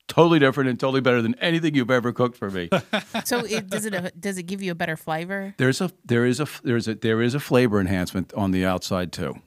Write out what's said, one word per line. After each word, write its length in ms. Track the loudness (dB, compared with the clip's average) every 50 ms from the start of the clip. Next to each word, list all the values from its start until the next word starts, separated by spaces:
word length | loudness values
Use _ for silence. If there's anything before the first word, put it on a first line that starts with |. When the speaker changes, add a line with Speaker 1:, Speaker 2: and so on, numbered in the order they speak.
| _ 0
Speaker 1:
totally 300 | 4 6 6 8 8 6
different 320 | 6 4 4 2 0 -2
and 80 | -2 -2
totally 200 | -2 0 0 2
better 200 | 2 4 4 4
than 120 | 2 0 -2
anything 380 | -2 0 0 0 0 0 0 0
you've 160 | 0 2 4
ever 220 | 2 2 2 0
cooked 260 | 0 0 0 0 0 -4
for 140 | -8 -6
me." 180 | -4 -6 -2 0 -2
Speaker 2:
<laughs> 520 | -2 0 -2 -4 -6 -6 -6 -8 -8 -4
Speaker 3:
So 140 | -2 -2 -2
it, 300 | -2 -2 -4 -6 -4 -6
does 160 | -6 -6 -4
it, 100 | -4 -4
uh, 140 | -6 -6 -8 -10 -8
does 180 | -8 -8 -6 -6
it 60 | -8
give 180 | -8 -8 -6
you 100 | -4 -6
a 40 | -4
better 220 | -4 -4 -4 -4 -6
flavor? 580 | -6 -6 -6 -6 -6 -6 -8 -8 -8 -8 -4 0
Speaker 1:
There's 220 | 2 2 2 0
a, 100 | -2 -4 -4 _ _
there 200 | 0 0 2 2
is 140 | 2 2 0
a, 80 | -2 -6 -6 -6 -4
there's 240 | -2 0 0 0 -2
a, 80 | -4
there 260 | -2 0 0 0 2
is 120 | 2 0 0
a 40 | -2
flavor 400 | -2 2 4 4 4 4 4 2
enhancement 540 | 2 2 0 0 -2 -2 -4 -4 -6 -4 -4
on 180 | -2 0 0
the 140 | 2 2 2
outside 460 | 2 0 -2 -2 -4 -4 -4 -4 -4 -6
too. 220 | -8 -8 -8 -8 -10 -16